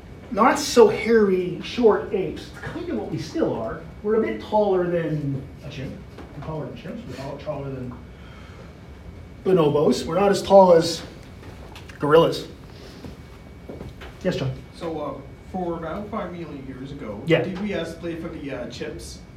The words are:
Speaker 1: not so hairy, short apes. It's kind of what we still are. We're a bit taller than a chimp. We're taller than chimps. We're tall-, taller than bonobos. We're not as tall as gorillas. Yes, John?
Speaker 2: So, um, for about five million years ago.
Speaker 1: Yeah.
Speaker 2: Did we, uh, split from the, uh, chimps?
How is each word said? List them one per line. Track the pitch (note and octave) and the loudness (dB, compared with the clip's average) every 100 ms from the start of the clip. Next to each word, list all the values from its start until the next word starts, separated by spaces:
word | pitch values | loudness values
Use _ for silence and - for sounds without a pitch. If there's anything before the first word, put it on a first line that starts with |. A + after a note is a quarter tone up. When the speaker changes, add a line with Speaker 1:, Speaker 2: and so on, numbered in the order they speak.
| - - - | -18 -18 -6
Speaker 1:
not | F#3+ B3+ D4 | 4 4 4
so | - B3 G#3+ | 4 8 8
hairy, | - A3 A3+ G3+ F#3 F3 D#3 | 8 4 6 6 4 0 -4
short | - - A#3 F#3 - | -6 4 6 6 2
apes. | G3 D#3+ - - | -2 -2 -6 -12
It's | - | -12
kind | - D#4+ F4 | -10 -8 -6
of | A#3 | -6
what | - | -4
we | - | -6
still | - E4 - | -6 -2 -2
are. | - - - - - | -2 -6 -8 -12 -8
We're | G#3 A3 | -2 0
a | |
bit | - G#3+ | 0 -2
taller | - G#3+ G3+ F#3 F3 | 0 2 4 2 2
than | E3+ D#3 D3+ C#3+ C3 - - C#3+ | 0 0 -2 -2 -4 -8 -14 -14
a | |
chimp. | C3 C3 - - - - - | -10 -10 -12 -16 -16 -16 -12
We're | D3+ | -10
taller | D#3 B2+ | -8 -8
than | - | -10
chimps. | - A#2+ C3 | -12 -12 -12
We're | B2+ | -12
tall-, | C3+ - | -10 -10
taller | D3+ C#3+ C#3 | -8 -8 -8
than | B2+ B2 A#2+ - - - - - - - - - - - - - - | -8 -10 -12 -16 -18 -18 -18 -18 -18 -18 -18 -18 -18 -18 -18 -18 -6
bonobos. | G3 F3+ D3+ C#3+ E3+ B3 D#3+ | 2 4 6 4 4 2 0
We're | E3+ | 2
not | G3+ | 4
as | F#3 | 2
tall | - G3 F#3 | 8 10 12
as | E3 - - - - - - - - - - - - | 10 6 -2 -8 -16 -18 -18 -16 -16 -16 -16 -16 -4
gorillas. | C#3+ D#3+ E3+ - - - - - - - - - - - - - - - - - - - | 6 8 8 4 -6 -14 -18 -18 -18 -16 -16 -16 -18 -18 -18 -18 -16 -14 -14 -14 -16 -6
Yes, | F#3 - | -2 -2
John? | C3 - - - | -2 -6 -12 -10
Speaker 2:
So, | E3+ D#3 | -8 -6
um, | D3 B2+ - - - | -8 -10 -14 -18 -10
for | F#3 E3+ E3 | -6 -4 -4
about | D#3+ F3+ G#3+ | -6 -8 -8
five | G#3+ F#3 | -8 -8
million | F3 D#3 C#3+ C3 | -8 -10 -12 -12
years | C3 C3 | -12 -12
ago. | C#3+ A2 G2+ - | -10 -10 -8 2
Speaker 1:
Yeah. | D#3 | 2
Speaker 2:
Did | F#3 F#3 | 2 -4
we, | G#3 | -4
uh, | F3 E3+ | -4 -6
split | - E3+ D#3 | -8 -8 -8
from | E3 C#3 | -8 -10
the, | C#3 | -10
uh, | B2+ A#2+ | -8 -10
chimps? | - C3+ - - - - | -10 -10 -10 -14 -16 -18